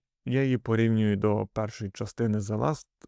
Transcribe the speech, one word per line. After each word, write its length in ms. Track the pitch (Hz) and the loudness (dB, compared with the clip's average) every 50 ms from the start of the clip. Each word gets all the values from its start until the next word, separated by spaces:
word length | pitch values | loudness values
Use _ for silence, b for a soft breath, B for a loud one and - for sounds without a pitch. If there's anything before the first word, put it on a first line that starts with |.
| _ _ _ _ - | _ _ _ _ -6
я 180 | 123 123 135 135 | -2 0 0 2
її 140 | 131 127 117 | 2 0 -2
порівнюю 600 | - - 113 110 113 113 113 110 107 104 104 101 | 0 0 2 4 4 4 4 4 4 2 2 2
до 300 | 104 107 104 104 104 - - | 2 2 2 2 -2 -4 -4
першої 380 | 110 107 107 - - 107 98 | -6 -6 -6 -6 -8 -10 -10
частини 460 | - - 107 98 - - 120 110 107 107 | -8 -8 -10 -8 -4 -2 0 0 0 0
The 200 | 98 101 107 107 | -2 -2 -2 -2
Last, 280 | 120 147 156 - - _ _ _ - | 0 -2 -2 -4 -8 _ _ _ -18